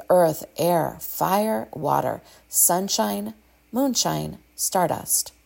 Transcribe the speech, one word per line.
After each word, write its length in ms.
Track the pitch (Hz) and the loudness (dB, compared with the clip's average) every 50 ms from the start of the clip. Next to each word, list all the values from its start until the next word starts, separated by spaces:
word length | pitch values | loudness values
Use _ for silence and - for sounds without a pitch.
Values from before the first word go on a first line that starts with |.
| - - | 0 2
earth, 360 | 180 180 170 160 147 - - - - | 4 6 6 4 2 -2 -8 -12 -6
air, 400 | - 156 175 175 160 147 135 - - | -2 0 2 2 2 0 -2 -4 -8
fire, 680 | - - - - 156 170 190 208 214 220 220 220 - - - | -12 -10 -4 -2 0 0 2 2 0 0 -2 -4 -6 -8 -8
water, 480 | - 139 143 139 139 131 117 110 - - - - - _ | -6 -2 0 0 0 0 -2 -4 -6 -10 -18 -20 -20 _
sunshine, 840 | - - - - - 175 185 196 196 - - 214 208 208 202 208 220 220 - _ _ _ _ _ _ | -4 0 2 4 4 4 2 0 0 -2 -2 0 -2 -2 -4 -6 -8 -12 -14 _ _ _ _ _ _
moonshine, 680 | 220 247 277 269 226 - - 165 156 151 151 156 - - - _ _ | -2 0 0 0 0 0 0 0 -2 -2 -4 -6 -8 -12 -18 _ _
stardust. 800 | - - - - 185 175 - - - - - - - - - - _ _ | -6 -4 0 2 2 2 2 0 -2 -2 -2 -2 -2 -2 -4 -10 _ _